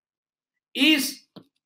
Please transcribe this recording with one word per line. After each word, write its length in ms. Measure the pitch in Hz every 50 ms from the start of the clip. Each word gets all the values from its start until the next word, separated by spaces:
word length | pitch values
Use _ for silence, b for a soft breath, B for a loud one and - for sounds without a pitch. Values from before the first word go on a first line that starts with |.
| _ _ _ _ _ _ _ _ _ _ _ _ _ _ -
is, 460 | 247 277 311 311 277 - - - - _ _ - - - _ _ _ _